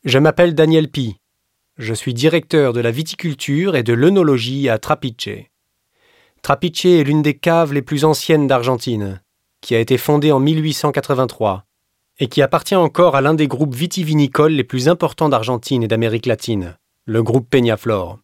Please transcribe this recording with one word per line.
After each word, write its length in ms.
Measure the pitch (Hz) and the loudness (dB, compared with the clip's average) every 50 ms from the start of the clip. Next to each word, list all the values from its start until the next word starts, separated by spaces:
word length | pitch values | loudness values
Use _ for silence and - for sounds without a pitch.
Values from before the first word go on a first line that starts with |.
| _ | _
Je 140 | 170 - - | 2 2 4
m'appelle 380 | 151 156 151 - 175 175 160 | 4 4 4 4 2 2 4
Daniel 340 | 147 160 156 160 160 156 139 | 2 4 4 4 2 2 0
Pi. 240 | - 143 127 110 98 _ _ _ _ _ _ _ _ _ _ _ _ - | -4 -6 -6 -6 -8 _ _ _ _ _ _ _ _ _ _ _ _ -12
Je 160 | 117 110 113 | -8 -6 -6
suis 180 | 107 - 135 | -6 -6 -6
directeur 600 | 120 117 135 160 156 165 - _ - 156 143 127 | -4 0 0 2 2 0 -2 _ 0 2 2 2
de 80 | 117 120 | 0 0
la 100 | 117 117 | -2 -2
viticulture 840 | 113 135 160 160 - - - 165 147 - - - 139 151 180 196 170 | -2 -2 -6 -8 -10 -8 -6 -6 -6 -6 -6 -4 -2 -2 -2 0 -2
et 80 | 135 117 | -2 0
de 80 | 113 | 0
l'œnologie 760 | 120 117 135 175 202 196 175 151 135 123 113 120 131 139 139 127 | 2 4 4 4 4 4 2 2 2 0 -2 -4 -4 -4 -2 -2
à 120 | 113 107 | -2 -2
Trapiche. 680 | - - 151 - - 131 113 - - 101 104 101 - _ _ _ _ _ _ _ _ _ _ _ _ _ _ _ _ _ _ _ | -2 -4 -4 -4 -4 -10 -10 -10 -12 -12 -12 -14 -16 _ _ _ _ _ _ _ _ _ _ _ _ _ _ _ _ _ _ _
Trapiche 440 | - - - - - 175 160 - - | -4 -4 -2 -2 -2 -6 -4 0 2
est 180 | 180 180 165 143 | 4 4 4 4
l'une 180 | 135 147 156 | 2 0 0
des 160 | 147 151 143 _ | 0 0 -2 _
caves 340 | - 170 165 170 165 147 | -2 0 2 2 0 0
les 100 | 143 143 | -2 -6
plus 220 | 131 - 156 143 143 | -4 -4 -4 0 2
anciennes 440 | 156 151 - - - 160 151 143 135 | 2 2 0 0 0 2 2 2 2
d'Argentine, 760 | 139 123 117 127 127 120 - 127 117 107 101 98 98 92 _ _ _ _ _ _ _ _ | 0 0 0 -2 -2 -2 -4 -4 -4 -4 -4 -6 -8 -12 _ _ _ _ _ _ _ _
qui 160 | - - 120 | -6 -2 0
a 20 | 113 | 0
été 200 | 113 - 131 120 | 2 2 0 0
fondée 340 | - - 147 147 147 151 | 2 0 0 2 2 2
en 80 | 147 131 | 2 2
mille 200 | 135 151 160 156 | 2 2 0 0
huit 120 | 156 156 | -2 -2
cent 180 | 139 - - 147 | -4 -2 -4 -2
quatre-vingt-trois 760 | 135 143 131 - 143 127 131 117 - - 110 104 95 95 - _ _ _ _ _ _ _ _ _ _ - | -2 -2 -2 -2 -2 -2 -2 -4 -4 -4 -2 -2 -2 -4 -10 _ _ _ _ _ _ _ _ _ _ -6
et 80 | 143 | -6
qui 160 | 120 - 151 | -2 0 0
appartient 320 | 139 135 - 156 - - 196 | 0 2 0 -4 -2 0 2
encore 400 | 185 170 151 - - 175 175 139 | 2 2 2 2 2 2 4 4
à 60 | 139 | 2
l'un 140 | 135 147 160 | 2 2 2
des 120 | 151 151 | 0 0
groupes 300 | 139 131 123 156 143 123 | -2 0 -2 -4 -4 -2
vitivinicoles 760 | 123 165 175 - 185 175 151 156 151 143 131 - - 147 156 160 | -6 -6 -4 -4 -6 -4 0 2 2 2 2 2 2 2 2 2
les 100 | 139 127 | 0 -2
plus 240 | - - 127 123 151 | -2 -4 0 0 0
importants 400 | 180 175 170 151 - - 160 151 | 0 2 -2 -4 -2 -2 0 0
d'Argentine 560 | 139 117 110 120 127 117 - - 139 123 117 | 0 0 0 -2 -4 -4 -4 -2 -2 -2 0
et 40 | 107 | 0
d'Amérique 380 | 113 110 117 113 110 117 - | 0 0 0 0 -2 -2 -2
latine, 500 | 123 110 107 - - 113 101 90 85 85 _ _ _ _ _ _ | -2 -4 -4 -2 -4 -4 -4 -4 -8 -12 _ _ _ _ _ _
le 180 | - 110 117 | -4 -2 -2
groupe 260 | 117 113 117 131 120 _ | 0 2 0 0 0 _
Peñaflor. 680 | - 135 120 117 107 - - 120 107 98 90 87 95 107 | 0 2 2 2 0 -2 -2 -4 -4 -4 -4 -8 -12 -18